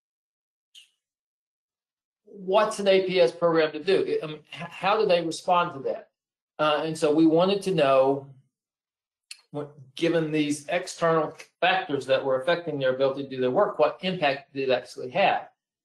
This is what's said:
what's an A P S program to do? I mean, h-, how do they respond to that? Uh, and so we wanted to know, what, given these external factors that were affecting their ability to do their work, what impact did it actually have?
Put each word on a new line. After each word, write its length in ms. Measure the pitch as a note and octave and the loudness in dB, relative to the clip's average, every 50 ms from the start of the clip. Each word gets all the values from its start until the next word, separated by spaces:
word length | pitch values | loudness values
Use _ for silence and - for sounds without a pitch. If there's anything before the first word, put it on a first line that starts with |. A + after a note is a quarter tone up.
| _ _ _ _ _ _ _ _ _ _ _ _ _ _ - - - _ _ _ _ _ _ _ _ _ _ _ _ _ _ _ _ _ _ _ _ _ _ _ _ _ _ _ _ | _ _ _ _ _ _ _ _ _ _ _ _ _ _ -20 -20 -20 _ _ _ _ _ _ _ _ _ _ _ _ _ _ _ _ _ _ _ _ _ _ _ _ _ _ _ _
what's 520 | - - G3 F#3 F#3 G3 A3 G#3 G#3 - - | -20 -20 -12 -4 0 2 2 2 2 -2 -2
an 100 | G3+ G3 | 2 4
A 180 | F#3+ F#3+ F#3 | 4 4 2
P 140 | F3+ F3+ F3+ | 2 2 4
S 120 | E3+ E3 | 2 2
program 400 | - - E3+ E3+ E3 E3 D#3 D3+ | 2 0 0 2 2 2 2 0
to 100 | D#3 D3+ | -2 -4
do? 360 | D3 F#3+ F#3+ - - - D3 D3 | -2 0 0 0 0 0 -2 -4
I 40 | D#3+ | -4
mean, 140 | D#3 D3+ D3+ - - | -8 -12 -14 -16 -18
h-, 160 | - - E3+ E3 | -16 -14 -14 -14
how 320 | - - F3 F#3+ G#3+ A3 | -10 -4 -2 0 0 2
do 60 | G#3 | 2
they 180 | F3+ F3 F3 E3 | 2 2 2 0
respond 480 | D#3+ D#3 - - F#3 F3+ F3 F3 D#3 C3+ C3+ | -2 -6 -4 0 2 2 2 2 0 -4 -8
to 60 | B2 A2+ | -6 -6
that? 220 | - - - _ _ _ _ _ _ _ _ _ _ - | -6 -8 -10 _ _ _ _ _ _ _ _ _ _ -2
Uh, 240 | D3+ D3+ D3+ C#3+ D#3 | 0 0 0 0 -2
and 140 | D#3+ D#3 - | -4 -4 0
so 120 | E3 D3 | 0 2
we 160 | D3 D#3+ E3 | 4 6 6
wanted 360 | D#3+ D#3 E3 F#3 F#3+ G3+ G3 | 6 6 4 4 2 0 -2
to 120 | - F#3+ F3 | -2 -2 0
know, 540 | D#3+ C#3+ C3+ C3+ C3+ C3 C3+ C#3 C#3+ - - - _ _ _ _ _ _ _ _ _ _ _ _ _ _ _ _ _ _ - - _ _ _ | 2 4 4 6 4 4 4 2 -2 -4 -12 -20 _ _ _ _ _ _ _ _ _ _ _ _ _ _ _ _ _ _ -20 -20 _ _ _
what, 240 | - D3 D3 - - - - - - | -12 -12 -12 -12 -14 -20 -20 -18 -8
given 340 | - E3 E3 E3+ E3 D#3+ D3+ | -2 -2 0 0 0 -2 -2
these 360 | D#3 D#3 D3 D3 D3 - - - | -2 -2 -2 -2 -4 -6 -4 -4
external 680 | F3 F3+ F3+ - - - E3+ E3 E3 D#3+ D3+ D3+ - - - _ _ - | -4 -4 -6 -8 -8 -2 0 0 2 0 0 -2 -6 -14 -20 _ _ -2
factors 460 | E3+ F#3 F#3 F#3 F3+ - C#3 C3 B2 | 0 0 0 0 -2 -4 -6 -4 -2
that 180 | C3 C3 B2+ C3+ | 0 0 0 0
were 160 | C3+ C3 C3 | -2 -2 -2
affecting 380 | - F3 E3+ E3+ - D#3 D3 C#3 | 0 0 -2 -2 -2 -6 -6 -2
their 160 | C3+ C3 B2+ | -2 -2 0
ability 300 | B2+ C3+ C3+ C3+ C#3 C3+ | 0 0 0 -2 -4 -8
to 40 | B2+ | -8
do 120 | C3 B2+ | -4 -2
their 100 | B2+ B2 | -2 0
work, 300 | B2+ F#3+ G#3 G3+ - - | 2 2 0 0 2 0
what 180 | A#3+ - - - | 0 0 0 -4
impact 500 | F#3+ F3+ E3+ - D3+ C#3 C3+ - - _ | -6 -6 -4 -2 -2 -2 -2 -2 -8 _
did 160 | - C#3 C3+ B2+ | -8 -4 -2 0
it 40 | |
actually 380 | B2 - - - - C#3 C3 B2+ | 0 -2 -2 -8 -14 -14 -12 -6
have? 380 | C#3 F#3 G3 D3 G#2+ - - - _ _ _ _ _ _ | -2 0 2 2 2 0 -4 -10 _ _ _ _ _ _